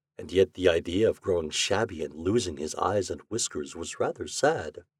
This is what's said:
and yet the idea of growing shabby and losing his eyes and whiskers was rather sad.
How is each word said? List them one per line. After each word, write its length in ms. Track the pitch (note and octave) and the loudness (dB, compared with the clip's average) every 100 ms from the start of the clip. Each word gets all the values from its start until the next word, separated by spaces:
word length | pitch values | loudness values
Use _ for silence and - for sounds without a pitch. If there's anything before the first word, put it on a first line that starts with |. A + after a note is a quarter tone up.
| _ - | _ -16
and 140 | F2+ | 0
yet 220 | F2+ - | 4 4
the 160 | - F2+ | 4 2
idea 400 | E2 F2 F2 A2 | 4 2 2 2
of 120 | E2+ | 2
growing 280 | - F2 D#2 | 0 0 0
shabby 540 | - - G2+ A2+ D#2 | -2 0 0 0 -2
and 100 | D2+ | -8
losing 440 | D2+ E2+ A#2 F#2+ C#2+ | -4 0 2 0 -4
his 180 | D#2 - | -6 -2
eyes 340 | F2+ G#2 F#2 | 0 0 -2
and 120 | E2 - | -6 -6
whiskers 460 | G#2+ - F2+ C#2+ E2 | -4 -4 -4 -8 -10
was 240 | D#2+ - | -8 -4
rather 280 | C3 E3 - | -4 -4 -8
sad. 560 | - C#3 D#3+ D#2+ - - | 0 2 2 -4 -12 -18